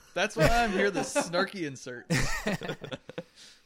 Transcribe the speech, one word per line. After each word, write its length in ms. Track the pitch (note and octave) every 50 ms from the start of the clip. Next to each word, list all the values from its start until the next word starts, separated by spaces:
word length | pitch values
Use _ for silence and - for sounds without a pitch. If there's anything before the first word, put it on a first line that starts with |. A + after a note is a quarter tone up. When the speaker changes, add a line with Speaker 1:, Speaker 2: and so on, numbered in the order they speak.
Speaker 1:
<laughs> 140 | - - -
Speaker 2:
That's 200 | E3+ F#3+ G#3+ -
why 140 | - D#4 -
I'm 240 | A#3 A#3+ A#3+ G#3+
here, 180 | F#3+ F#3+ G3 G3+
the 120 | F#3+ -
snarky 680 | - - - G3 - E3+ E3+ F3+ F#3+ - - G3 E3 C#3+
insert. 420 | C3+ - - C3 B2 A#2+ - -
<laughs> 880 | E3+ C3 A#2+ - - - - G#3+ F3 - - - - - - C#3+ - - _ - - - - - _ - - - - _ _